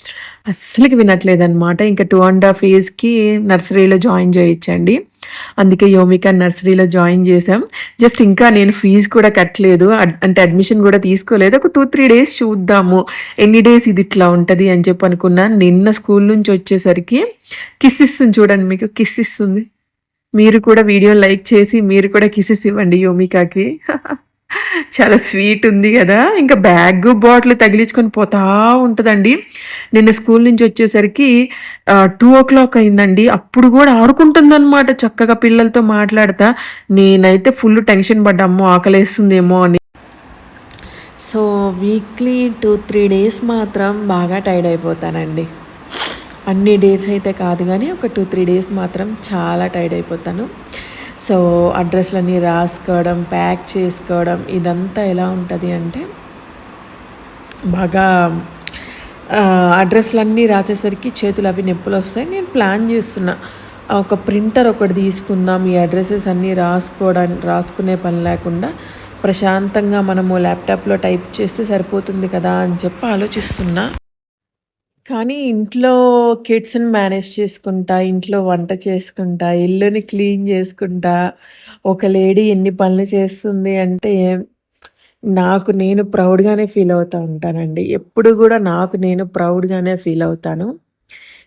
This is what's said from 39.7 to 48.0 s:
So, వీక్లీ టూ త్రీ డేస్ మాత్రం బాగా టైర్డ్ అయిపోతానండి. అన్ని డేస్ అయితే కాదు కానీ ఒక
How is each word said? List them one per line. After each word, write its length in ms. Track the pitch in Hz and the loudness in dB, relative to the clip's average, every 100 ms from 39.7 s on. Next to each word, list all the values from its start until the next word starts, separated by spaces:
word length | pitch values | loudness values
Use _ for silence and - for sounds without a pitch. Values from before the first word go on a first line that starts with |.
| 175 _ _ - - - - - - - - - - - - - | 0 _ _ -20 -20 -20 -20 -20 -20 -20 -20 -20 -20 -20 -20 -8
So, 80 | 214 208 202 196 180 | -4 -2 -2 -4 -2
వీక్లీ 760 | 202 214 208 - 247 247 247 226 | -2 -2 -6 -6 -4 -2 -2 -2
టూ 140 | 214 208 | -2 -2
త్రీ 320 | - 208 202 | -2 0 0
డేస్ 360 | 190 202 - | 2 0 -2
మాత్రం 640 | 233 233 208 202 196 208 208 | -4 -4 -4 -4 -4 -4 -4
బాగా 300 | 180 175 190 | -2 -2 -4
టైర్డ్ 280 | 196 180 170 | -2 -2 -2
అయిపోతానండి. 800 | 170 165 165 170 165 160 156 165 - - - - - - - - - - | -4 -6 -8 -8 -8 -8 -8 -10 -14 -20 -20 -16 -10 -10 -10 -16 -14 -6
అన్ని 280 | 190 202 208 | -2 2 2
డేస్ 320 | 196 196 196 | 2 0 -2
అయితే 240 | 202 196 | -6 -6
కాదు 300 | 190 180 175 | -6 -6 -4
కానీ 260 | 180 190 285 | -4 -4 -6
ఒక 160 | 359 | -6